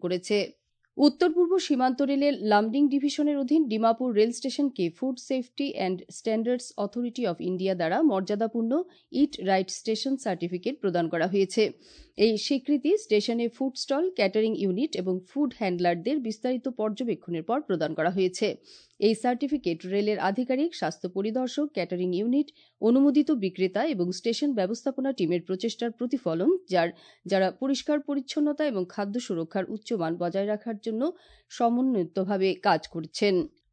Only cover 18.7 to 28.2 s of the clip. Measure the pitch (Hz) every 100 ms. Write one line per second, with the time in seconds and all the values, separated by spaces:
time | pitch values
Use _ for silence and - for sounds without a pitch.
18.7 | - - - 208 214 247 247 277 285 175
19.7 | 165 185 196 208 214 190 202 254 262 330
20.7 | - 170 - 180 190 208 233 254 285 294
21.7 | - 170 180 180 180 226 269 294 - _
22.7 | - 220 254 285 277 294 277 190 180 185
23.7 | 196 311 220 175 185 233 226 294 233 185
24.7 | 233 277 262 269 262 170 175 165 190 226
25.7 | - 233 226 247 254 180 165 226 370 -
26.7 | 180 170 - - _ 185 190 190 - 269
27.7 | 269 - 294 285 285